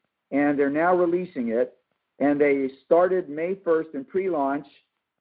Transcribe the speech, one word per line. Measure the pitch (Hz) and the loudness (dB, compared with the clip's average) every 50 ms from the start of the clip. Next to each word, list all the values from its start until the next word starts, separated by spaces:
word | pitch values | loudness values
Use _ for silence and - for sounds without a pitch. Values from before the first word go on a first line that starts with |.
| _ _ _ _ _ - | _ _ _ _ _ -4
and | 135 139 143 147 143 | -2 0 2 2 2
they're | 135 143 139 | 2 0 0
now | 143 151 165 180 185 | 0 0 2 2 2
releasing | 175 180 170 170 180 180 - - 139 120 117 | 2 2 0 0 -2 -4 -6 -6 -6 -4 -2
it. | 110 117 127 - - _ _ _ _ _ _ _ _ - | 0 0 -2 -2 -6 _ _ _ _ _ _ _ _ -2
And | 135 143 147 143 | 0 0 2 2
they | 147 143 139 139 135 131 131 - _ | 2 2 2 0 -2 -4 -6 -6 _
started | - 170 170 180 190 185 185 160 143 | 2 2 4 4 2 0 -2 -4 -6
May | 143 156 165 180 196 190 - | -8 -6 -6 -6 -6 -4 -2
first | 170 160 160 160 160 - | 0 0 0 -2 -4 -10
in | 139 135 | -14 -12
pre-launch, | _ - 185 196 185 170 151 139 135 139 147 143 - _ _ _ _ _ _ _ _ _ _ | _ -6 -4 -2 -2 -2 -2 -2 -2 -4 -6 -8 -12 _ _ _ _ _ _ _ _ _ _